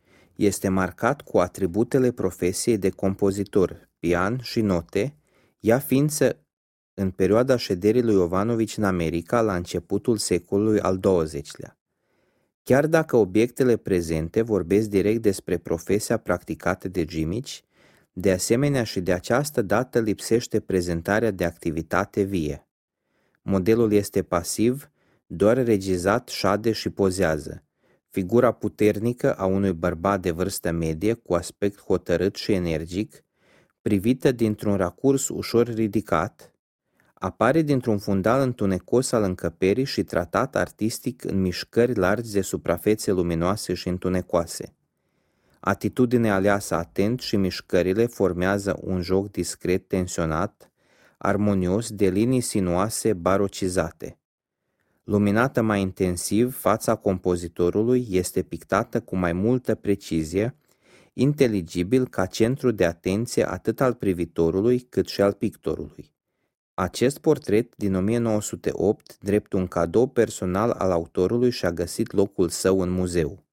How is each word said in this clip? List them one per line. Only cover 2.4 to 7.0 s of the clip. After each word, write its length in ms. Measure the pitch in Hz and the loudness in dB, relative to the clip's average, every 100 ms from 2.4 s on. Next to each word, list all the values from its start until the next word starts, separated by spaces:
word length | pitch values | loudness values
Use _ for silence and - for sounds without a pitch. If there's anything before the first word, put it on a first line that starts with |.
| 90 98 - 110 | -2 -2 -2 0
de 120 | 95 | 0
compozitor, 1000 | - 98 98 101 98 98 107 87 - _ _ | -2 -4 0 -2 0 -2 0 0 -2 _ _
pian 400 | 85 87 92 127 | -2 0 0 -4
și 200 | 120 - | -4 -2
note, 540 | 107 87 82 98 123 - _ _ _ _ | 0 0 -2 -4 -4 -6 _ _ _ _
ea 200 | 101 120 | 2 2
fiind 300 | - 131 151 | 2 0 2
să, 280 | 151 131 - _ _ _ _ _ | 2 0 0 _ _ _ _ _
în 180 | - | -4